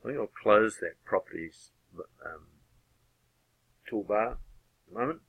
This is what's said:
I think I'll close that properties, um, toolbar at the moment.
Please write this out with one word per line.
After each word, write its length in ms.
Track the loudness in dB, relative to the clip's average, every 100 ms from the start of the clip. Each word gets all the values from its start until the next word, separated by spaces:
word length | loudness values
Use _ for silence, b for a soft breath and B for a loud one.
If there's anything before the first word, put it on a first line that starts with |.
I 40 | -6
think 120 | -4
I'll 80 | -4
close 500 | -4 6 8 6 0
that 220 | -8 -10
properties, 680 | -2 -2 -2 -10 -10 -14 -20 _ _ -18 -18 _ -16
um, 200 | -16 -20 -20 _ _ _ _ _ _ _ _ _ _ _ _ -8
toolbar 400 | -6 -2 0 0
at 60 | -4 -12 -18 _ _ _
the 120 | -6
moment. 220 | -4 -4